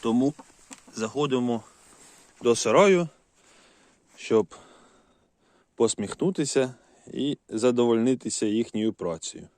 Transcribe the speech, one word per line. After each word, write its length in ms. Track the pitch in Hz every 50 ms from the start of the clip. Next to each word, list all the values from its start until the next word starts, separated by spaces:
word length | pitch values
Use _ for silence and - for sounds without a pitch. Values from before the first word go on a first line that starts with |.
Тому 340 | - 117 113 123 131 143 147 - - _ - _ - _ - - _ - -
заходимо 680 | 110 110 110 113 131 147 143 131 127 123 123 117 113 - - _ _ _ - - _ - - - - - _ _ _
до 140 | - 120 117
сараю, 520 | - - 113 110 151 196 196 190 175 175 156 _ _ _ _ _ _ _ _ _ _ _ _ _ _ _ _ _ _ _ _ _
щоб 300 | - - - 117 110 101 - - - - - - _ _ _ _ _ _ _ _ _ _ _ _ _ _ _ _ _ _ _ _
посміхнутися 1000 | - 117 110 - - 104 98 - _ - 185 185 - 156 135 - 143 131 127 127 _ _ _ _ _ _ -
і 260 | - 156 147 143 143 _ _ _
задовольнитися 1000 | 101 110 110 127 120 120 120 120 117 113 113 127 131 123 - 110 - - 113
їхньою 460 | 107 104 113 117 - - 110 107 110
працею. 560 | 101 _ 95 87 85 85 - - - 78 90 85 _